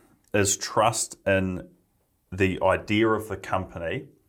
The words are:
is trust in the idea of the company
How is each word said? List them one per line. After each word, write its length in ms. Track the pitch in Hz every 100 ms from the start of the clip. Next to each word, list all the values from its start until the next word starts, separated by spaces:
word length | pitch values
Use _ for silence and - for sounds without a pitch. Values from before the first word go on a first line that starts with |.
| _ _ _
is 240 | 104 98 -
trust 600 | - 113 110 - - - 98
in 420 | 95 92 90 - _ _ _ _ _ -
the 260 | 92 95 87
idea 460 | 92 87 - 107 110
of 200 | 107 -
the 80 | 95
company 720 | - 95 92 87 82 120 - _